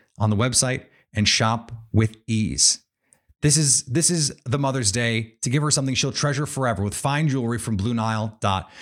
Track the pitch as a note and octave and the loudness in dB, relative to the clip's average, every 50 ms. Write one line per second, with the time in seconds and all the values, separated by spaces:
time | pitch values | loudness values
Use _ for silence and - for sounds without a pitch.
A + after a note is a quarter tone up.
0 | _ _ _ - A#2 G#2+ G#2+ G2+ A#2+ B2+ A#2 - C3 B2+ C3 - - _ _ _ | _ _ _ -2 0 2 2 2 0 2 2 0 0 0 -2 -4 -8 _ _ _
1 | _ _ - G#2+ G#2 - - - A#2 A2 A#2 A#2 - - - - - - - A2 | _ _ -2 0 2 2 2 2 2 2 0 -2 -4 -10 -16 -16 -12 0 2 2
2 | A2 G#2+ - - _ - A2+ A2 G#2+ C2+ B1+ - - - - - _ _ _ _ | 2 2 -2 -10 _ -2 -2 0 0 -2 0 2 2 2 2 -2 _ _ _ _
3 | _ _ _ _ _ _ _ _ - D3 D3 D#3+ D3+ C3+ - - - - A#2+ E3 | _ _ _ _ _ _ _ _ 2 2 2 4 2 2 2 0 0 -2 -2 0
4 | D#3+ - F3+ E3 D3 B2+ - - _ A#2+ C3 C#3+ C#3 C3+ C3 C3+ A#2 G2 F#2+ A#2+ | 2 2 2 0 0 -2 -4 -8 _ -4 -2 0 0 0 0 0 0 0 0 2
5 | A#2 A#2 A2+ A2+ A2 A2+ - _ - B2+ B2 D3+ D3 D3+ - D3 C3+ C3+ B2+ - | 0 0 0 -2 -4 -6 -10 _ -2 0 0 0 2 2 0 0 0 0 0 0
6 | - C3+ - - D3 D3 C3+ C3+ D3+ - - C3+ C3 A#2+ A2 F#2 G2+ G2+ - - | -2 -2 -2 -2 -2 -2 -2 -2 -4 -4 -4 -2 0 0 0 0 -2 -2 -4 -2
7 | - C#3 C#3+ D3 D#3+ D3 C3 C3+ A#2 A#2 A#2+ A2+ - A#2 A2 F#2 F#2+ A#2+ A#2 A#2 | -2 -2 0 2 2 2 0 0 0 -2 -2 -4 -2 -4 -2 -2 0 0 0 0
8 | A2 A2+ A2 G#2+ A2 A2+ A2+ - - G#2 F#2+ F#2 - - - - | 0 -2 -2 -2 -4 -6 -6 -2 0 0 0 0 -2 -8 -16 -18